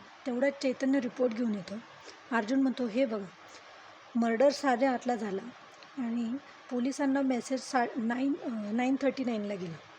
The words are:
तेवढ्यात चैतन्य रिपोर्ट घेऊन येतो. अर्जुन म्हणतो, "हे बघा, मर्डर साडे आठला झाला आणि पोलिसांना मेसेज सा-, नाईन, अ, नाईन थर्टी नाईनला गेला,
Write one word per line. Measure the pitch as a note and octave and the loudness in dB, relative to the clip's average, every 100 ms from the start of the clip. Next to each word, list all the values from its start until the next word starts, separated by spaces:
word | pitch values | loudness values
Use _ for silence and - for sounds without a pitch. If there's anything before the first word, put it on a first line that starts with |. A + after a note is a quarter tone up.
| - - - | -18 -10 -4
तेवढ्यात | B3 C#4 | 2 2
चैतन्य | C#4 C4+ B3 C4+ C#4 | 2 0 2 2 4
रिपोर्ट | A#3+ - B3+ | 2 2 0
घेऊन | A3 A#3+ G#3 | 2 -2 -2
येतो. | E3+ G#3 - - - - - A#3 | -6 -10 -12 -20 -20 -18 -4 -2
अर्जुन | G#3+ C4+ | 2 2
म्हणतो, | C4+ A#3+ A#3+ | 2 2 -2
"हे | G#3+ C4+ | 0 0
बघा, | G#3+ F#3 - - - - - - - - A#3 | 0 -8 -14 -20 -20 -20 -20 -20 -20 -6 0
मर्डर | A#3 A3+ C#4 | 2 6 4
साडे | B3+ C#4 A#3+ C4+ | 4 2 2 2
आठला | B3 B3 A#3+ | 0 -2 -2
झाला | G#3+ F#3+ A#3+ - - - - - | -2 -4 -6 -16 -20 -20 -14 -6
आणि | A#3 A#3 A3+ C4+ - - - | -4 -2 -4 -6 -10 -20 -6
पोलिसांना | B3 B3 C4+ C#4 C4+ | -2 -2 0 0 2
मेसेज | C4+ B3 - C4 | 2 0 -2 -6
सा-, | - C4 A#3+ D4 | -2 0 0 -2
नाईन, | A3 A#3+ C#4 D#4 D4+ | -2 0 0 -2 -4
अ, | A3+ G#3 | -6 -4
नाईन | A3+ B3+ C4+ | 0 0 2
थर्टी | C4+ C4 | 0 0
नाईनला | B3 A3 G3+ | -2 -2 -4
गेला, | G3+ F3 D#3 - | -6 -8 -10 -14